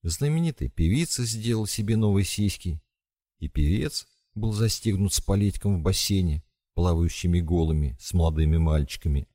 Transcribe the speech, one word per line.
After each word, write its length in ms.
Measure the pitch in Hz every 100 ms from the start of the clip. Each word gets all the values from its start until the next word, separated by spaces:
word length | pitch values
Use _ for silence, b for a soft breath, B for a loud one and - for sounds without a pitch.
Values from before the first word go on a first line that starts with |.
Знаменитый 640 | 87 80 143 160 170 - -
певица 560 | - 82 120 165 -
сделал 420 | 120 110 110 113 107
себе 300 | - 104 110
новые 280 | 107 98
сиськи, 580 | 98 - 104 - 92 76 _ _ _ _ _ _
и 100 | 78
певец 600 | - 73 101 147 - - _ _
был 180 | 104 110
застигнут 600 | 107 113 - 113 95 98
с 80 | -
политиком 580 | - 98 101 - 101 95
в 40 |
бассейне, 600 | 80 90 - 98 90 76 - _ _
плавающими 680 | - 87 82 82 - 87 87
голыми 560 | 80 87 80 78 71 67
с 140 | -
молодыми 420 | 87 82 78 78 82
мальчиками. 720 | 80 78 71 - - 71 -